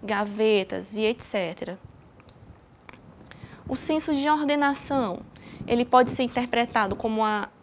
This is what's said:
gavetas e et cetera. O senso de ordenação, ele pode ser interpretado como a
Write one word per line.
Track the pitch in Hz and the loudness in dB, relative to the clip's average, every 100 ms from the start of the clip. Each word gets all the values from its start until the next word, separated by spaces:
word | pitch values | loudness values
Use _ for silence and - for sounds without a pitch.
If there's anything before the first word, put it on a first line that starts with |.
gavetas | 208 208 208 202 220 208 190 190 190 208 | -4 -2 -2 0 4 4 2 -6 -8 -2
e | |
et | 220 247 | -2 -2
cetera. | - 214 175 - - 185 - - - - - - - - - - - - - - - - - - - | -4 -4 -4 -6 -10 -10 -14 -20 -20 -20 -20 -20 -20 -20 -20 -20 -20 -20 -20 -20 -20 -20 -20 -18 -8
O | 262 | -6
senso | - 311 311 | 0 0 0
de | 285 285 | 0 2
ordenação, | 302 294 294 285 277 - 277 226 175 - - - - - | 2 2 2 2 0 -2 0 0 -4 -10 -20 -20 -14 -2
ele | 240 | 0
pode | 240 254 247 | 6 6 6
ser | 254 | 2
interpretado | 247 247 247 233 240 233 202 202 | -2 -2 0 0 2 0 0 -2
como | 226 220 | -2 0
a | 220 214 202 - | 0 0 -4 -10